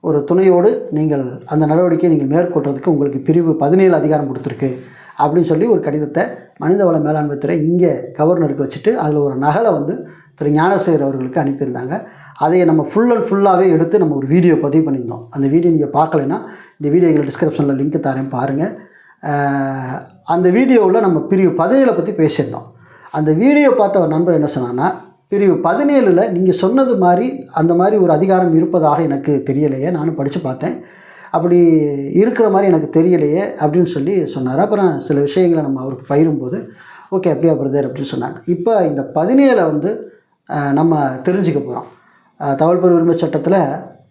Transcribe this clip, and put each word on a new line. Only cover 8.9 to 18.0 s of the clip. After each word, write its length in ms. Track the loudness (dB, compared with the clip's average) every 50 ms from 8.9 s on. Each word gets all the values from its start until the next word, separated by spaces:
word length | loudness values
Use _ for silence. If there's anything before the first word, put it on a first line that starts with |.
| -2
அதில் 220 | 0 -2 -2 0
ஒரு 200 | 0 0 -2 -2
நகலை 340 | -2 -2 0 0 2 2 0
வந்து 360 | 0 0 -2 -4 -6 -8 -10 -14 -18 -20 _ _ _
திரு 160 | _ -2 0
ஞானசேகர் 500 | 2 2 2 2 0 0 0 0 0 0
அவர்களுக்கு 400 | 0 -2 -4 -4 -6 -4 -4 -2
அனுப்பியிருந்தாங்க. 680 | -2 -2 -4 -4 -6 -6 -6 -8 -8 -6 -8 -8 -10 -12 -20 -20 -20 -20 -10
அதை 300 | -4 -2 0 2 2 2
நம்ம 220 | 2 2 0 0 0 0
full 200 | 0 2 2 2
and 80 | 0 0
ஃபுல்லாகவே 440 | -2 0 2 2 2 4 4 4 2
எடுத்து 300 | 4 2 2 2 2 0
நம்ம 160 | 2 0 0
ஒரு 120 | -4 -2
வீடியோ 320 | 2 2 4 4 4 2 2
பதிவு 320 | 0 0 0 0 0 0
பண்ணியிருந்தோம். 360 | -2 -4 -6 -8 -10 -12 -14 -12
அந்த 180 | -6 -4 -2
வீடியோ 260 | 0 2 2 2 2 2
நீங்க 300 | 0 -2 -2 0 -2 -2
பார்க்கலைன்னா 380 | 0 0 -2 -2 -2 -6 -6 -8 -12 -18 -20 -20 -20 _
இந்த 200 | _ -4 0 2
வீடியோவில் 320 | 2 2 4 2 2 0 -2
டிஸ்கிரிப்ஷனில் 460 | -4 -4 -4 -4 0 -2 -2 -2 0
லிங்க் 240 | -2 -2 -2 -4
தரேன், 300 | -4